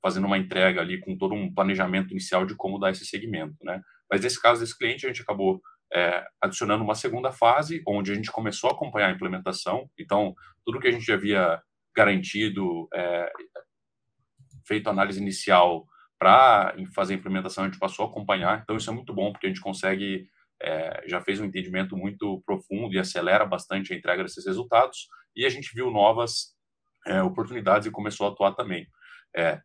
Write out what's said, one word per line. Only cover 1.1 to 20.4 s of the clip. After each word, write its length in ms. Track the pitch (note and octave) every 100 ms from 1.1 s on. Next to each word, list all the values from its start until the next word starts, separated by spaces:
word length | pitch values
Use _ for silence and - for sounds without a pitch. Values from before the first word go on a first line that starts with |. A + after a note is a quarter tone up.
| F#2
todo 180 | G2
um 180 | G#2 F#2+
planejamento 580 | F#2+ G2 F#2+ F#2+ F#2+ F#3
inicial 360 | F#3+ - F#3 F#3+
de 100 | G#3
como 220 | F#3+ G3+
dar 120 | G3
esse 140 | F#3+
segmento, 520 | - - A3+ E3+ D#3 D3+
né? 200 | - F#2 - _ -
Mas 120 | G2
nesse 180 | G2 -
caso 200 | A#2 A#2
desse 160 | A#2 -
cliente, 280 | A#2 C3
a 40 | C3
gente 100 | A#2
acabou, 400 | - G2+ F#2+ F#2+ - _ -
é, 320 | F2 F2 F2 - -
adicionando 420 | G2 F#2 G#2 G#2+
uma 120 | G#2+
segunda 360 | G#2+ - A#2+ C3
fase, 520 | - A#2 C3+ D#3 E3 -
onde 240 | G#2 G2
a 40 |
gente 180 | G2+ A2
começou 380 | - A2 - B2
a 20 |
acompanhar 360 | - - G#2+ G2
a 40 |
implementação. 760 | F#2 F#2 F#2 F#2 F2+ F#2 A2+ - -
Então, 360 | D#2+ G2+ G2 - - _
tudo 160 | - B2+
que 80 | B2+
a 20 |
gente 200 | A#2 A2+
havia 480 | G2+ G2+ G2 F2 E2 _ _ _
garantido, 920 | - G2+ G2 F#2 G#2 G#2+ G2 F#2 E2+ E2
é, 360 | F#2 F2 F2 F2 - - - - _ _ _ _ _ _ _ _ - -
feito 220 | G#2+ G#2+
análise 320 | F#2+ G2+ F#2+
inicial 680 | G2+ F#2+ - F#2 F2 E2 - _ _ -
pra 560 | F#2 A#2 C3 G#2+ F#2 -
em-, 100 | F#2
fazer 280 | - F#2+
a 20 | F#2+
implementação, 480 | F#2+ F#2+ F#2 F#2+
a 20 | F#2+
gente 120 | F#2
passou 280 | F#2+ - A2
a 20 |
acompanhar. 520 | - G#2 G2 F2 G#2+
Então, 140 | - A2
isso 140 | A2+
é 20 |
muito 200 | A#2 -
bom, 200 | G2 G2+
porque 140 | G2 F#2+
a 40 |
gente 100 | F#2
consegue, 680 | G2 F#2+ F#2+ F#2+ G2 F#2+ F#2+ _